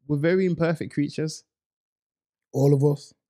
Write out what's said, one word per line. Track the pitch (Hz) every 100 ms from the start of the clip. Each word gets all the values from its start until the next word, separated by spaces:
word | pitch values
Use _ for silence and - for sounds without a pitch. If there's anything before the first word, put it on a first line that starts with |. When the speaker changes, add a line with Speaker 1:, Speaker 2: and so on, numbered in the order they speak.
| -
Speaker 1:
we're | 147
very | 160 185 190
imperfect | 156 165 165 -
creatures. | - 147 - 156 - - _ _ _ _ _ _ _ _ _ _
Speaker 2:
All | 135 139
of | 143
us. | 147 147 - _